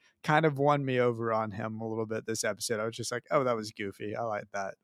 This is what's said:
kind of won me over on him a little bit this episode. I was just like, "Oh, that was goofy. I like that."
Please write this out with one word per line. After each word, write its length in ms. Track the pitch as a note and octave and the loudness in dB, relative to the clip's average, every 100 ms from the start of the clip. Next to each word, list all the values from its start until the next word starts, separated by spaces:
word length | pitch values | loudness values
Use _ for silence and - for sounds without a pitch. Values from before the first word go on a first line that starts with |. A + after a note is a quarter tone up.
| _ _ | _ _
kind 220 | - D3+ D#3+ | 2 4 4
of 120 | C#3 | 4
won 260 | C#3+ C#3+ | 4 4
me 140 | C3+ B2+ | 2 4
over 340 | B2 A2+ A#2 | 4 2 0
on 200 | A2 G#2+ | 0 0
him 280 | G2+ A2+ A2 | -4 -4 -4
a 80 | A2+ | -4
little 180 | A2 A2 | -4 -2
bit 200 | A2+ - | -4 -4
this 160 | A2 | -2
episode. 380 | A2+ G2 - A2 | -2 -2 -2 -2
I 60 | A2+ | -2
was 100 | A2+ | -4
just 160 | A2+ | -6
like, 120 | A#2+ - | -6 0
"Oh, 140 | D3+ | 2
that 100 | B2+ | 4
was 160 | A#2 G#2+ | 0 -2
goofy. 460 | A2 G2+ - G#2+ A2 | -6 -8 -6 -8 -4
I 60 | |
like 260 | A#2 G#2 G#2 | -4 -4 -6
that." 220 | G2+ G2 - | -6 -6 -8